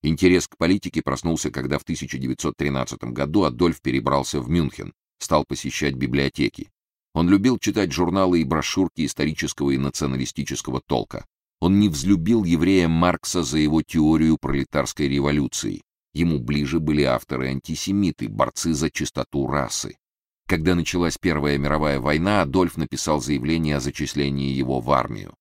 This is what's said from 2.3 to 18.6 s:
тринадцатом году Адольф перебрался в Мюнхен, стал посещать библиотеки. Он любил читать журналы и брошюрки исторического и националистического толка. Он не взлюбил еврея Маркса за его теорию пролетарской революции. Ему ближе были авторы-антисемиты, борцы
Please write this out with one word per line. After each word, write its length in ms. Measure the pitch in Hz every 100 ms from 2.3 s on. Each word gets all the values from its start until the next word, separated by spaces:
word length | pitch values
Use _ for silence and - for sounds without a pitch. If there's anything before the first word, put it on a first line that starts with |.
| 62 78 -
тринадцатом 580 | 71 67 65 - 60
году 300 | 62 73 98
Адольф 360 | 80 58 87 80
перебрался 600 | - 65 62 69 65 73
в 100 | 64
Мюнхен, 420 | 85 71 - 50 _ _ _
стал 240 | - 78
посещать 500 | - - 73 - 71
библиотеки. 760 | 65 65 67 69 - 71 - - _ _ _ _
Он 140 | 80 87
любил 320 | 98 117 120
читать 320 | - 107 92
журналы 480 | 69 85 95 92 87
и 40 |
брошюрки 600 | 71 78 69 - 90 - 73
исторического 640 | - 76 78 76 - 71
и 80 | 67
националистического 1000 | 69 - 71 65 65 - 71 64 - 65
толка. 400 | _ 64 - - - _ _ _
Он 180 | 85 98
не 100 | 104
взлюбил 540 | 73 80 98 82 117
еврея 460 | 90 82 85 95 85
Маркса 560 | 82 87 82 - 92
за 140 | 71 78
его 240 | 76 78
теорию 540 | 78 80 76 80 80 78
пролетарской 680 | 69 69 65 73 65 - 71
революции. 760 | 69 69 73 64 - 55 50 _ _ _
Ему 280 | 73 85 76
ближе 400 | 60 73 69 82
были 220 | 76 73
авторы-антисемиты, 1300 | 69 62 - 64 65 67 - 78 - 101 95 - 55
борцы 460 | 50 64 -